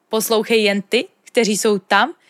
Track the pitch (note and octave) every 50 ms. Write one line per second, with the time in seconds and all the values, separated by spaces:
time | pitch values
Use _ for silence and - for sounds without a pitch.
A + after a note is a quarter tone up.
0 | _ - A3 A3 G#3+ - A3+ G#3+ G#3+ - A#3 A3 G#3 G3+ G3+ G3+ - - A3 -
1 | F#4+ - _ _ _ - - B3 A3+ G3+ G#3+ - - G#3+ G#3 F#3 - - G3+ G3
2 | A#3+ E4 - _ _